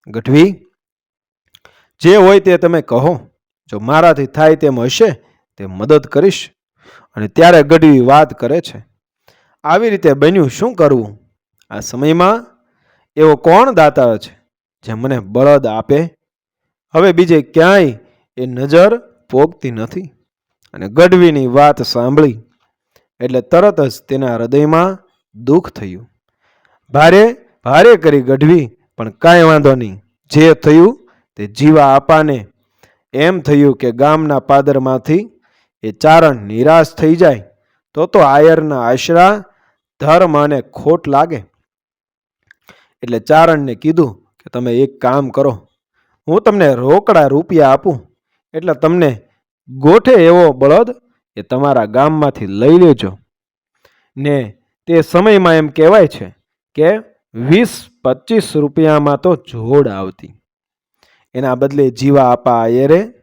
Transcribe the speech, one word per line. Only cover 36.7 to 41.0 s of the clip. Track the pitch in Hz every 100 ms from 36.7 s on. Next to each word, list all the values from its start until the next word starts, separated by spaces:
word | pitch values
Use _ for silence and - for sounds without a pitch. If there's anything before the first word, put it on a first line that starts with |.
| 165 151
થઈ | - 156 165
જાય | 170 117 - _ _ _ _
તો | 147 170
તો | 202
આયરના | 143 143 156 160 156 135
આશરા | 117 131 - 170 185 208 - _ _ _ _ -
ધર્મ | 143 170 180 147
અને | 147 139
ખોટ | - - 147 170